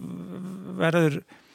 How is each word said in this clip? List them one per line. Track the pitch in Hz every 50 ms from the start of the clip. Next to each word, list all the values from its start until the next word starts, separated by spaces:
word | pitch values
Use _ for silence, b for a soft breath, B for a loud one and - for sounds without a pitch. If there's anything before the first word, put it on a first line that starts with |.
| - - - - - - 180 185 185 185 190 190 190 190 185
verður, | 185 175 165 160 175 165 151 139 175 - B B B B B